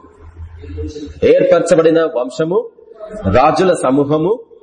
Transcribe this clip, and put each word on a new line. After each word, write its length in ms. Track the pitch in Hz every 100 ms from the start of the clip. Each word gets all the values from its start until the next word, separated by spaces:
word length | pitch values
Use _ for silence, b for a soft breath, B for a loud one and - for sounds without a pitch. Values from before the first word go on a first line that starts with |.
| - - - - - - - - - - - -
ఏర్పరచబడిన 760 | - 175 - 170 - 170 160 160 156 120
వంశము, 440 | 131 - 160 202 240 - - - - - 95
రాజుల 400 | 104 147 156 185
సమూహము, 580 | 170 131 139 139 156 165 233 - -